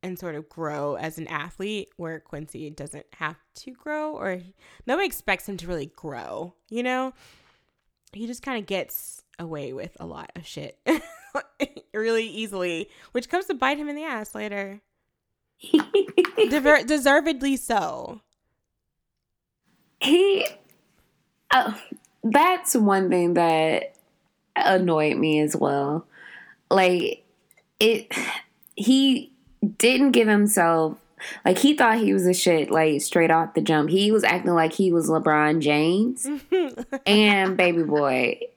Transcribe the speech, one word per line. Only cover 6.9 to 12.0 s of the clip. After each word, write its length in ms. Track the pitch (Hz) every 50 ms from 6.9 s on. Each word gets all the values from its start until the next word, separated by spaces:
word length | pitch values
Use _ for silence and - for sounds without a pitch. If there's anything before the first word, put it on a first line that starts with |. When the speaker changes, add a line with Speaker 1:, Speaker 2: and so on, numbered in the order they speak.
| 254 254 262 262 254 _ - - _ _ _ _ _ _ _ _ _ _ _ _ _ _ _ _ -
Speaker 1:
He 140 | 208 226
just 160 | 233 247 240 -
kinda 200 | 277 262 226 202
gets 600 | - 196 185 - - - - - - - - _ _ _ -
away 340 | 170 165 160 147 143 127 131
with 220 | 135 - - _ _
a 60 | -
lot 260 | 170 160 160 156 - -
of 100 | 175 165
shit 320 | - - 151 147 - - _ _
<laughs> 1040 | - 320 302 311 - - - - - _ 571 - _ _ _ 285 277 _ - - _ _
really 320 | 214